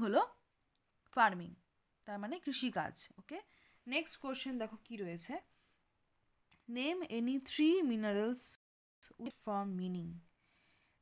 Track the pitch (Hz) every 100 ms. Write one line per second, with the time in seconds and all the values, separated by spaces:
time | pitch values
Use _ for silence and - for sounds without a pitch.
0 | 226 240 494 - _ _ _ _ _ _
1 | _ - 220 180 170 175 _ _ _ _
2 | - 202 208 349 294 262 254 180 151 -
3 | - - - 330 - _ - _ - 277
4 | 330 - 269 262 269 254 220 220 - 233
5 | 180 170 - 311 - _ _ _ _ _
6 | _ _ _ _ _ _ - 240 269 359
7 | 349 233 240 269 262 - 311 370 294 220
8 | 214 202 220 247 - - _ _ _ _
9 | - - 240 - - 202 202 185 185 180
10 | 170 170 - _ _ _ _ _ _ _